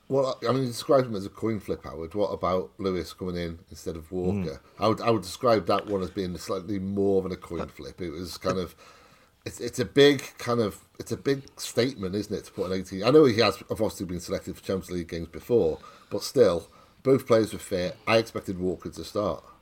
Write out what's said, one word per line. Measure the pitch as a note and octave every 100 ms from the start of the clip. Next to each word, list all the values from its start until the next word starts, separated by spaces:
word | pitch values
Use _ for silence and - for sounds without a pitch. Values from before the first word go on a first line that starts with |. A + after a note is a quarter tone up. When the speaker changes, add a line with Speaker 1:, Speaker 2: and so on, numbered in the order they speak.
| -
Speaker 1:
Well, | C3+ C3 B2 A#2
I |
mean, | B2+
you | B2+
described | A#2 - C#3 B2+
him | G#2
as | G2
a |
coin | - A2 G#2+
flip, | - F#2
Howard. | - C#2 E2 G#2
What | G2+
about | F#2+ F2+ F#2 - -
Lewis | F#2+ F2+ D#2+
coming | - F#2 F2
in | E2+ E2 -
instead | E2 F#2 E2
of | D#2+
Walker? | F#2 F2+ G2+ E2+ C2+ - -
Speaker 2:
Mm. |
Speaker 1:
I | G#2+
would, | G2+
I | A#2
would | A2+
describe | F2+ - B2 A2 F2+
that | G2+ -
one | G2+
as | F2+
being | G2+ F#2 E2+
slightly | - G2 F2 G2+
more | F#2+ G2+ G2 F#2+
than | F2+
a | F2
coin | - E2+ -
flip. | - C2+ -
It | F2
was | D2+ F#2 -
kind | F#2 F#2
of, | F2 - - - - _ _ _ -
it's, | -
it's | A#2+ -
a | B2
big | C#3 C#3+ C3+ - -
kind | A#2+ A#2+
of, | G#2 - - -
it's | -
a | A2+
big | C3+ C3+ - -
statement, | - - B2+ - F#2 G2+
isn't | G2+
it, | F#2+ -
to |
put | - F2+
an | F#2+
eighteen. | F2+ F#2+
I | A2
know | D3+ C#3+
he | G#2
has | G#2+ - -
obviously | G2 G#2 - F#2
been | F2
selected | - F#2 - -
for |
Champions | - F#2+ F2+
League | F2+ E2
games | E2+ D#2+
before, | D#2 - A#2+ E2 D2+ - - -
but | G2+
still, | - C#3 G#2+ E2+ - - - _
both | B2+ C3+ -
players | A2+ G#2
were | F#2
fit. | - F#2+ F2+ - -
I | A2+
expected | A2+ G#2 - F2+
Walker | F2+ D#2+ F2+
to | D#2+
start. | D#2+ G2+ G2+ D#2 - -